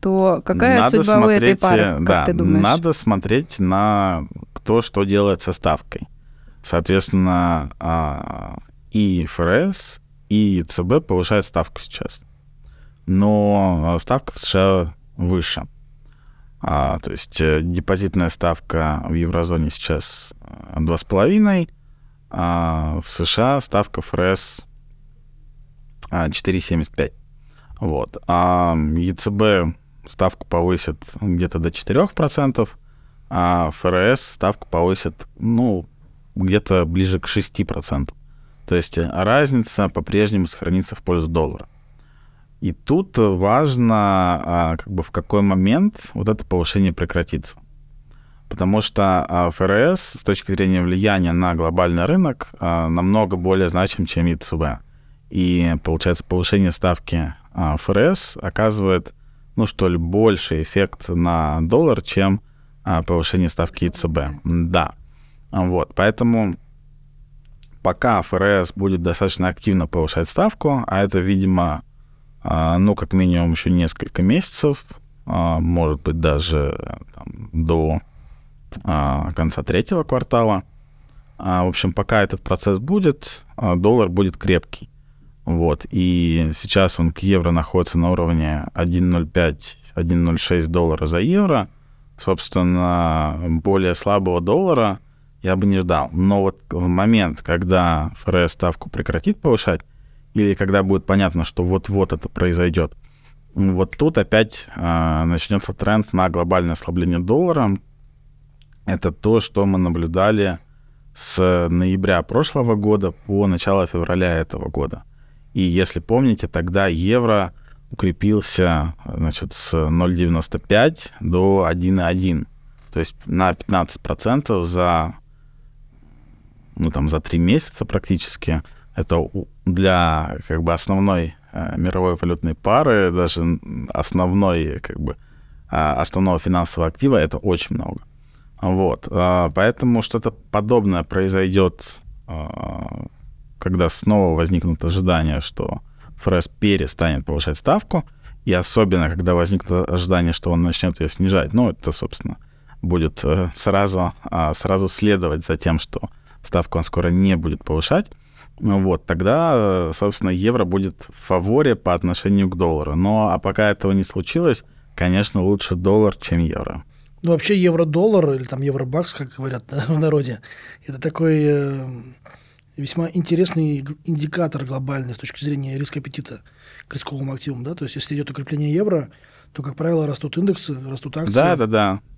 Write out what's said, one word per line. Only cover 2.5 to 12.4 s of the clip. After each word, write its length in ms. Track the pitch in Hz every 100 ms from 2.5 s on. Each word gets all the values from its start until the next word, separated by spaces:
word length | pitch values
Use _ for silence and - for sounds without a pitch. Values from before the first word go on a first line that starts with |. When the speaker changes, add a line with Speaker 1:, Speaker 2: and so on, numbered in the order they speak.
| -
Speaker 2:
надо 300 | 98 147 165
смотреть 680 | 156 - 101 92 117 165 -
на 640 | 92 95 104 104 98 87 71 - - -
то, 180 | - 110
что 220 | 117 -
делает 380 | 98 98 101 92
со 100 | -
ставкой. 560 | 90 - 76 - - - - - - - -
Соответственно, 1040 | - 85 82 95 - 95 92 90 87 85 71 -
а, 800 | 82 82 78 69 - - - - - - -
и 320 | 110 104 90
Ф 160 | 80 -
Р 340 | 85 104 185
С, 280 | 190 - - _ - -
и 360 | 104 107 92 82
Ц 140 | -
Б 180 | 90 135
повышают 460 | - 90 87 104 95
ставку 340 | - 80 -
сейчас. 400 | - - - - - -